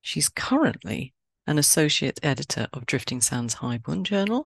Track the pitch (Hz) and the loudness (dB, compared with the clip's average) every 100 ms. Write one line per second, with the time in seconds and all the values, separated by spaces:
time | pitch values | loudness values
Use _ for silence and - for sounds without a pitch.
0 | - - - - - 269 277 - - - | -6 -2 -2 -2 0 2 2 0 -6 -6
1 | 131 _ _ _ - 151 147 - 151 - | -8 _ _ _ 0 2 4 6 4 4
2 | 139 - 156 127 - - 113 123 117 135 | 0 -2 -2 -2 -2 -4 -4 -6 -2 -2
3 | - 127 - 123 120 - 120 117 117 165 | -2 -2 0 0 -4 -4 -4 -4 -4 -4
4 | 185 202 202 240 311 | 0 0 2 0 -4